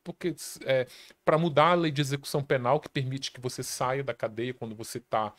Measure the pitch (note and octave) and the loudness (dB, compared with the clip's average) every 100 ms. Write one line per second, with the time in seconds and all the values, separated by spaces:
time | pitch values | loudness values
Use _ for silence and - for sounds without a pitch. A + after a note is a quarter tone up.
0 | - - F3+ D3 - - - C3 B2 - | -14 -6 -6 -6 -10 -8 0 0 0 -8
1 | - _ - D#3 E3+ C#3+ D#3+ F3 D#3+ C#3 | -20 _ 2 4 4 6 6 6 2 0
2 | C#3 C#3 - D3+ C#3 C#3 B2 D3 - C#3+ | 0 -2 -2 -4 0 0 2 0 0 -4
3 | C3 C3+ - - B2 - B2 - B2+ C3+ | -4 -4 -8 -8 -8 -8 -8 -4 -2 -2
4 | C3 A2+ A2+ G#2+ B2 B2 A2+ G#2+ A2+ A#2+ | -4 -4 -4 -4 -6 -6 -10 -10 -10 -12
5 | - A2+ G#2 | -4 -2 -2